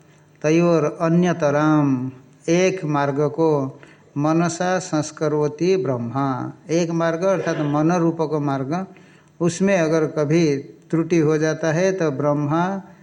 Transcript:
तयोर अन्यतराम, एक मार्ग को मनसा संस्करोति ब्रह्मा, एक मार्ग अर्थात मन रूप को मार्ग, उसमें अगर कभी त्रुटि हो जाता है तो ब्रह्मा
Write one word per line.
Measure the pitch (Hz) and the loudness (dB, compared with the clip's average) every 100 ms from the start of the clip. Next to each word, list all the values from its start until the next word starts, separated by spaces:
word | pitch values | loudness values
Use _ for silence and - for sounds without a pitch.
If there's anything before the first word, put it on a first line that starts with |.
| _ _ _ _ | _ _ _ _
तयोर | 151 165 175 165 147 - | 0 4 4 2 0 0
अन्यतराम, | 165 170 180 165 147 143 156 151 143 131 127 - - _ - | 2 2 2 2 0 2 2 4 2 0 -4 -10 -20 _ 0
एक | 170 185 185 | 2 2 0
मार्ग | 151 143 143 139 | -2 -2 0 0
को | 147 147 160 147 131 - - - - 143 | -2 0 0 0 -2 -8 -20 -20 -12 -4
मनसा | 147 165 170 165 180 185 | 0 2 0 -2 -2 -2
संस्करोति | 165 156 147 - 156 151 147 147 175 190 | -2 -4 -4 -4 -2 0 -2 0 0 0
ब्रह्मा, | 131 123 117 131 139 127 127 - - | 0 -4 -4 -4 -2 -4 -8 -10 -4
एक | 165 165 | -2 0
मार्ग | 165 165 160 | 0 -2 0
अर्थात | 190 180 170 160 | 0 0 -2 -2
मन | 147 147 160 | -2 0 2
रूप | 180 165 160 | 2 0 0
को | 151 151 | -2 -2
मार्ग, | 143 135 135 175 190 - - - _ - | -2 -4 -4 -6 -8 -14 -20 -20 _ -4
उसमें | 170 165 196 190 | -2 0 2 2
अगर | 160 165 156 | 2 0 0
कभी | 160 143 165 160 139 | -2 0 2 2 0
त्रुटि | - - - 165 160 170 | -6 -18 -4 -2 0 2
हो | 151 156 | 2 2
जाता | 156 151 165 | 0 -2 -2
है | 156 190 | 0 0
तो | 190 160 | 0 -2
ब्रह्मा | 135 147 147 143 160 180 196 - - | 0 0 0 0 0 -2 -4 -10 -20